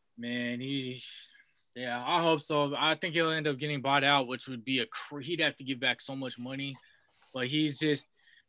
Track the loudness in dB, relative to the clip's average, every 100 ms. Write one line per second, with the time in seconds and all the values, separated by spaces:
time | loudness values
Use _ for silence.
0 | _ -10 -6 -4 -2 -4 -4 -4 -4 -8
1 | -12 -16 -18 -20 _ _ _ -10 -4 -4
2 | 2 4 6 4 4 2 2 2 2 2
3 | 0 2 2 2 0 0 -2 -2 4 4
4 | 6 6 4 -2 -6 -8 -2 0 0 -4
5 | -10 -10 -4 0 0 0 -6 -2 0 -2
6 | -4 -6 -6 -8 -8 -6 -6 -8 -16 -20
7 | _ -20 -12 -4 -2 2 0 2 2 0
8 | -2 _ _ -20